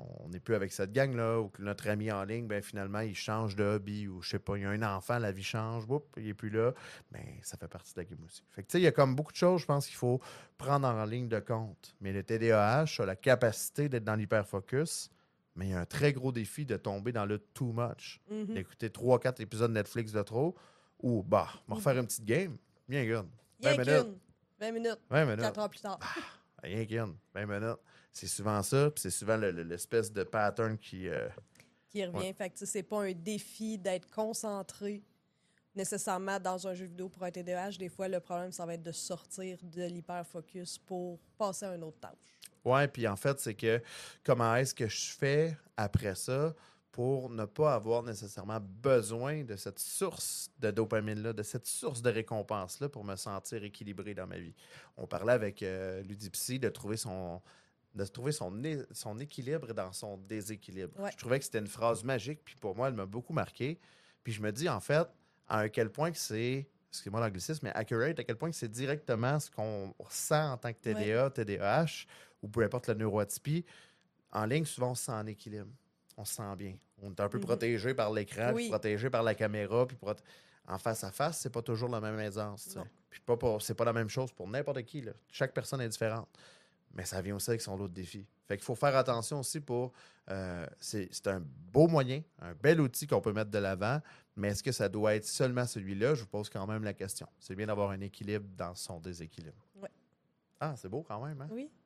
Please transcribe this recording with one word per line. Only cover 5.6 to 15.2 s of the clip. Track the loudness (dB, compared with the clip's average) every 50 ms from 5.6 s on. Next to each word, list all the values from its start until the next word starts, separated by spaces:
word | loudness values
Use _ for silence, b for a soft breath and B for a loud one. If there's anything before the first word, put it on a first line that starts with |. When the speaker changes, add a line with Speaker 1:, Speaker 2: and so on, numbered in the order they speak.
| -2 -2 -4 -4 -4
Speaker 1:
whoop, | -2 -2 -2 -4 -6 -12
il | -8 -6 -6
est | -6
plus | -6 -6 -2
là. | 2 2 2 2 2 B B B B B B B
Ben, | -14 -14 -12 -12 -14 -14
ça | -14 -14 -14 -12
fait | -12 -12
partie | -14 -14 -16 -12 -10
de | -10
la | -8
game | -8 -10 -14 -14
aussi. | -16 -18 -20 -20 _
Fait | -12 -12 -4
que, | 0
tu |
sais, | 4 6
il | 6
y | 8
a | 8
comme | 8 8 8 6 4
beaucoup | 0 -2 0
de | 4
choses, | 6 6 6 6
je | 4
pense, | 4 2 2 2
qu'il | 0 -4 0
faut | 2 4 4 2 B B B B B B B B
prendre | 0 4 4 4 6 4
en | 2 2 0
ligne | 0 -2 -2 -2 0
de | 0 0
compte. | 0 0 -2 -2 -2 -4 -8 -12 -18 -20 -16 -10
Mais | -6 -4 -2
le | -2 -2
T | 0 0 4
D | 6 8 8
A | 8 8 8 8 6 4
H | 4 2 0
a | 0
la | 0 -2 2
capacité | 6 6 8 8 8 6 4 2 -4 -4 -2 0 0 2
d'être | 0 0 0
dans | 2 2
l'hyperfocus, | 2 2 4 4 4 4 2 -2 -4 -2 0 0 2 2 2 -2 -6 -8 -8 b b